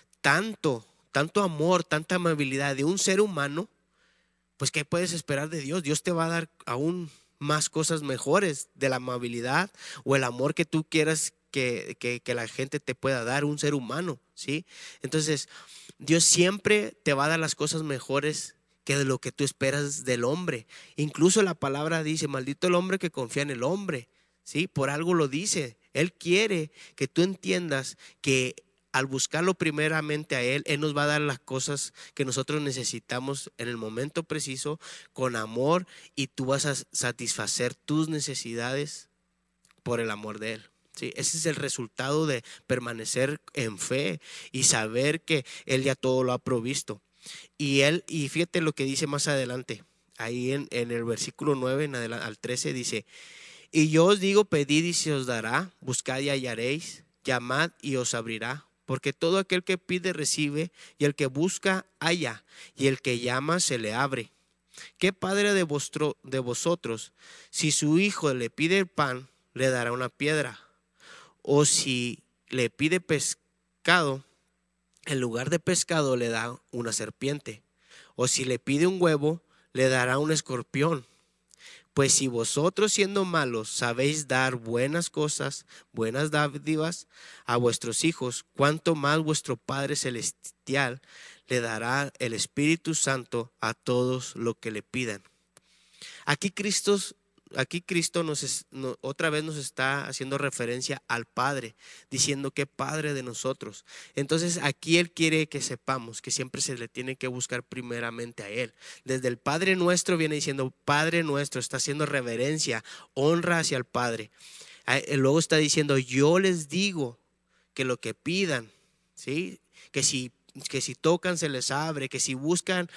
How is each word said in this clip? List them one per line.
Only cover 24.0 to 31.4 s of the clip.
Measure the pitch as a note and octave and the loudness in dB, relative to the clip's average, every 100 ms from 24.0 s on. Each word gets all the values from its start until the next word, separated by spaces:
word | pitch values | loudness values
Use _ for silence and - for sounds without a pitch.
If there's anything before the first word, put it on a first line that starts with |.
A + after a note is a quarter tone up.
| - _ _ _ | -8 _ _ _
¿sí? | - C#3+ F#3 | -6 -2 -2
Por | - C3+ | 0 0
algo | D3 E3+ | 0 2
lo | F3 C#3+ | 4 4
dice. | C#3 G#3 E3+ C3+ A2 _ | 0 -2 -2 -4 -10 _
Él | C3 F3 | 0 0
quiere | - E3 F3+ A3 F3+ D#3 - - - | -2 2 4 4 0 -4 -8 -14 -6
que | C3+ | -2
tú | - | 2
entiendas | F3+ F#3+ F#3 F#3 E3+ C3+ C3 - - _ | 2 2 -2 -2 0 -2 -4 -10 -18 _
que | C#3+ C3 B2+ - - _ _ | 0 2 0 -6 -18 _ _
al | C3 C3+ | 0 0
buscarlo | C3 - D3+ F3+ F#3+ | 0 -2 0 0 2
primeramente | E3 D3 D#3 D#3+ D3+ D3+ D3+ C3 | 0 0 0 0 -2 -4 -2 -2
a | |
Él, | B2 C#3 D#3+ | 0 0 0
Él | C#3+ | 0
nos | D3+ D3 | 0 0
va | |
a | D3 | 2
dar | D3+ | 2
las | D3 | 0
cosas | C3 | -4